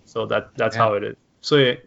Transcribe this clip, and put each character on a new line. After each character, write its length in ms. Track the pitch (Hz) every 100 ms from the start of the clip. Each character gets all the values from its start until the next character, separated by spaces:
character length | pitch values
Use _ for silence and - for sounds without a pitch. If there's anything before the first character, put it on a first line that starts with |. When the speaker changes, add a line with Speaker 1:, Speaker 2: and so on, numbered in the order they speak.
Speaker 1:
so 220 | _ - 110
that，that's 500 | 107 - - 113 110
how 220 | 113 101
it 60 |
is。 100 | 104
Speaker 2:
Yeah。 120 | - _ _
Speaker 1:
所 200 | - 147
以 200 | 131 123